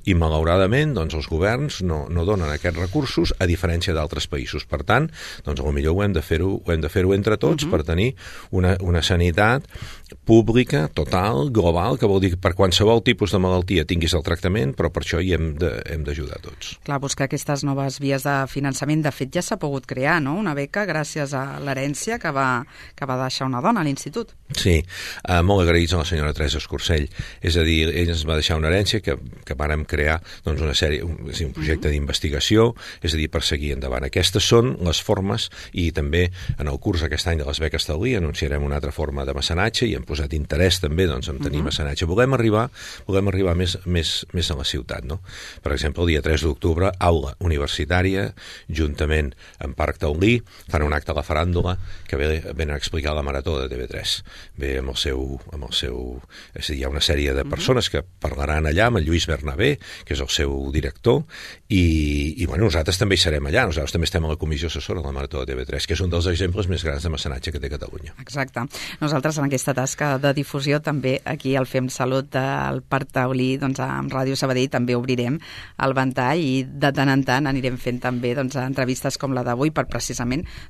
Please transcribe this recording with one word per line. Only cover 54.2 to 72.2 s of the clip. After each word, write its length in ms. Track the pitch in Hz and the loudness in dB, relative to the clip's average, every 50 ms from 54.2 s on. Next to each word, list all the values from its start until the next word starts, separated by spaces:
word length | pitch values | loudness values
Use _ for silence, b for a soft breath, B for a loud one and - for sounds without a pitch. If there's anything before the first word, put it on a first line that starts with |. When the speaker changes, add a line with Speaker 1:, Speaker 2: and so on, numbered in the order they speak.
| - B B B B B B | -6 B B B B B B
Speaker 1:
Ve 220 | - 71 67 65 65 | -6 -4 -2 -2 -2
amb 120 | 65 67 | -4 -4
el 60 | 67 | -4
seu, 440 | - - 71 65 65 65 65 69 64 - - - | -4 -2 -2 -2 -2 -4 -4 -6 -8 -10 -12 -12
amb 120 | 71 65 | -10 -8
el 80 | 57 - | -6 -4
seu, 480 | - - 62 62 62 64 62 62 62 - - B B B B B | -4 -4 -4 -6 -6 -6 -8 -10 -12 -14 -18 B B B B B
és 140 | - - - | -8 -6 -6
a 40 | 76 | -4
dir, 80 | 65 | -4
hi 40 | 65 | -4
ha 40 | 67 | -4
una 120 | 71 71 | -2 0
sèrie 320 | - - 78 71 71 69 65 | 0 2 2 2 2 2 0
de 100 | 69 69 | 0 -2
Speaker 2:
Mhm. 60 | 139 | -2
Speaker 1:
persones 380 | - - - - 127 120 101 - | -4 -2 2 2 2 2 2 0
que 120 | - 73 - | -2 -4 -4
parlaran 640 | - - - - - - 71 71 71 76 78 78 | -6 -10 -6 -6 -4 -4 -2 -2 0 0 2 2
allà, 200 | 76 76 90 113 | 2 4 4 4
amb 100 | 120 120 92 | 4 4 2
en 60 | 76 | 2
Lluís 220 | 78 85 82 - | 2 2 2 2
Bernabé, 520 | 82 78 65 71 73 69 78 110 143 143 - B B B B B | 0 -2 -4 -4 -4 -2 2 2 2 2 0 B B B B B
que 100 | B 71 | B -4
és 60 | 65 | -4
el 80 | 67 - | -2 -2
seu 400 | - - 73 69 69 69 67 69 69 | -2 0 0 0 0 -2 -2 -2 -2
director, 520 | - 69 69 - - - 117 123 147 151 - B B B B B B B - | -2 -2 -2 -4 -2 2 2 4 2 2 -4 B B B B B B B 2
i, 640 | 107 92 87 82 80 80 76 73 73 73 71 76 76 - - | 4 4 6 6 6 4 2 2 0 0 0 -2 -2 -2 -4
i, 40 | |
bueno, 180 | - - 82 110 | -2 0 2 2
nosaltres 320 | 104 80 82 80 - 87 - | 2 2 2 0 0 0 2
també 160 | 113 101 98 | 2 2 4
hi 20 | 87 | 4
serem 260 | - 85 76 71 69 | 4 2 2 0 0
allà, 200 | 69 85 123 127 | 0 2 2 2
nosaltres 260 | 95 - 78 71 - - | 2 0 -2 -2 -2 0
també 120 | 87 82 | 0 0
estem 200 | 85 - 85 80 | 2 2 0 0
a 40 | 78 | 0
la 80 | 76 | -2
Comissió 320 | - 80 78 78 71 85 78 | -2 -2 -2 -2 -2 -4 -4
Assessora 320 | - 76 - - 104 90 | -6 -6 -6 -6 -6 -4
de 60 | 71 | -4
la 60 | 69 67 | -6 -6
Marató 280 | 67 69 69 - 69 | -6 -6 -6 -6 -6
de 60 | 64 | -4
T 80 | 67 65 | -4 -4
V 120 | 64 64 | -6 -6
tres, 200 | - 69 69 - | -4 -4 -4 -2
que 60 | - 82 | -2 -2
és 60 | 82 | 0
un 80 | 95 87 | 0 0
dels 160 | 85 85 87 | 2 2 2
exemples 400 | 92 87 80 98 90 90 107 95 90 | 2 2 2 0 0 0 0 0 0
més 140 | 90 78 - | 0 -2 -2
grans 200 | 78 71 71 82 | -2 -2 -2 -2
de 80 | 85 | -4
mecenatge 420 | 78 73 - 76 67 65 - 90 80 | -4 -4 -4 -6 -6 -6 -6 -6 -6
que 80 | - | -6
té 80 | 67 67 | -6 -6
Catalunya. 460 | 73 73 - - - - - - - - | -8 -8 -10 -10 -12 -14 -14 -14 -16 -16
Speaker 2:
Exacte. 400 | 127 - - 143 131 - - 127 117 - B B B B B B | -16 -10 -6 -6 -6 -4 -4 -8 -8 -8 B B B B B B
Nosaltres 360 | 156 147 156 135 131 151 156 156 | -2 -2 0 0 0 0 0 0
en 60 | 139 | 0
aquesta 300 | 139 139 127 - 147 131 | 0 0 -2 0 -2 -2
tasca 440 | 127 127 135 - - 151 147 135 131 | 0 -2 -2 -2 -2 -2 0 0 0
de 140 | 143 143 135 | 2 0 0
difusió 460 | 147 139 - - 143 131 147 143 151 | 0 -2 -4 -4 -4 0 0 0 0
també 400 | 151 156 147 139 131 131 131 - - | 0 -2 -2 0 0 0 0 -2 -2
aquí 300 | - 143 147 - 131 135 | -6 -6 -4 -2 0 0
al 100 | 135 131 | 0 0
Fem 220 | - - 131 127 127 | 0 0 -2 -2 -2
Salut 400 | - - 131 127 135 135 | -2 -2 -2 0 0 0